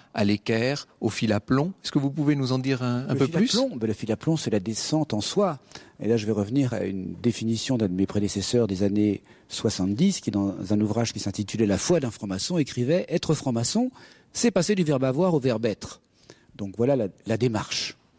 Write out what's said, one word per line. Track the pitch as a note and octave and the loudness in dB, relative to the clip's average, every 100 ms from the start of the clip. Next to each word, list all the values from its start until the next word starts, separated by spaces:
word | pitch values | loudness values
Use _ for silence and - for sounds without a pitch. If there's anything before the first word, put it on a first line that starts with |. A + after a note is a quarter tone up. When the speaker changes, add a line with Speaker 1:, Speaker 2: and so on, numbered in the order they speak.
| - | -8
Speaker 1:
à | - G#2 | 0 2
l'équerre, | G#2 - A2+ B2 C#3+ - - | 2 0 0 0 -2 -8 -4
au | A#2 | -4
fil | - A2 | 0 0
à | G#2 | 2
plomb. | - C3 E3+ - | 2 0 0 -4
Est-ce | - | -2
que | D3+ | 0
vous | C#3 | 0
pouvez | D3 C#3+ D3 | 0 0 2
nous | B2+ | 0
en | C3 | 0
dire | C3 B2+ | 0 0
un, | B2 B2 C3+ | 0 -2 0
un | |
Speaker 2:
Le | C3+ | 0
Speaker 1:
peu | C3+ | 2
Speaker 2:
fil | E3+ | 2
à | |
Speaker 1:
plus ? | A3+ | 2
Speaker 2:
plomb, | A3+ C4+ C#3 | 2 0 -2
ben, | A2 | -2
le | |
fil | G#2+ A2 | -2 -2
à | G#2+ | -2
plomb, | D#3 E3 | 0 0
c'est | A#2+ | 0
la | G#2+ | 0
descente | F#2+ G#2+ - D#3 D3+ | 0 -4 -2 -2 0
en | G#2+ | -2
soi. | - F#3+ G3 C#3 - - - - | -2 2 0 0 -12 -20 -20 -6
Et | G#2 | 0
là, | A#2 | 0
je | G#2 | 2
vais | |
revenir | G#2 G2+ C#3 B2+ | 0 0 0 0
à | G#2+ | 0
une | F#2+ F#2+ F#2 F2+ | -4 -4 -8 -2
définition | A#2 - A2+ A2+ - B2+ | -2 0 -2 -2 0 0
d'un | G2+ | 0
de | |
mes | F#2 G2 | 0 0
prédécesseurs | G#2 G2+ G2+ F#2 A#2+ G#2+ | 0 -2 -2 0 2 2
des | F#2 | 0
années | G2+ G#2 G#2 G2 - - - | 0 2 2 0 -8 -20 -14
soixante-dix, | - A2+ - F#2 G#2+ G3 - | -4 -2 0 0 2 2 2
qui, | - | -2
dans | G2+ G2 F#2+ F#2+ | 0 0 -2 -2
un | G#2 | 0
ouvrage | G#2+ A2 A2+ | 2 0 -2
qui | G#2 | -4
s'intitulait | G2+ G#2 G2+ G#2 G#2 | -6 -4 -4 0 2
La | F#2+ | 2
foi | - F3 | 2 2
d'un | B2 | 0
franc-maçon, | - G2+ F#2+ - F3 | -6 -6 -4 -2 -2
écrivait : | C3+ B2 B2 F3+ - | -2 -2 0 0 0
Être | D#3+ - D3+ | -2 0 -2
franc-maçon, | C3+ A#2 A#2 A3 B3+ - - - _ | 0 -2 0 0 -2 -4 -20 -20 _
c'est | - A#3+ | 0 2
passer | F#3 E3+ | 2 2
du | G3+ | 2
verbe | D#3 C3+ | 2 2
avoir | C3 C3 F#3 D#3 | 2 2 2 2
au | |
verbe | B2+ A2+ A#2 | 2 2 0
être. | F#2+ - - _ _ - - _ - | -2 -8 -16 _ _ -20 -20 _ -10
Donc | G2 F#2+ | -8 -2
voilà | B2 C#3 | 2 2
la, | G2 - - | -2 -6 -4
la | A2 | 0
démarche, | B2 G#2+ - - - - _ | 0 0 -4 -6 -6 -10 _